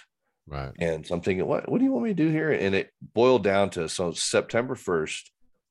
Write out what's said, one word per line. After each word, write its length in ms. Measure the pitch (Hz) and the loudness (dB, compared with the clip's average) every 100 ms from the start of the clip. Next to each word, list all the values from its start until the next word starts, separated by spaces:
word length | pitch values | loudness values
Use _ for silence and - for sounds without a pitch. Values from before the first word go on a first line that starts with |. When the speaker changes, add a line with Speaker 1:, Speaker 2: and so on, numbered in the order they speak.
| - _ _ _ - | -20 _ _ _ -12
Speaker 1:
Right. 260 | 71 67 - | -8 -8 -4
Speaker 2:
And 260 | 85 78 - | -4 -4 -4
so 100 | 87 | -4
I'm 60 | |
thinking, 240 | 95 92 78 | -2 0 0
"What, 220 | - - | -2 -2
what 80 | 240 | 0
do 80 | 269 | 0
you 60 | |
want 140 | 262 233 | 0 -2
me 40 | |
to 120 | 180 156 | 0 0
do 40 | |
here?" 220 | 156 156 | 2 0
And 240 | 107 98 95 | 0 2 0
it 160 | - - | -2 -10
boiled 420 | - 107 127 123 | -6 4 6 6
down 260 | 98 98 98 | 4 2 2
to, 160 | 90 80 | 0 -4
so 240 | - 87 | -2 -4
September 640 | - - 110 - 113 131 123 | -2 0 0 2 0 -2 -4
first, 560 | - 85 78 - - _ _ _ _ | -2 0 -2 -6 -14 _ _ _ _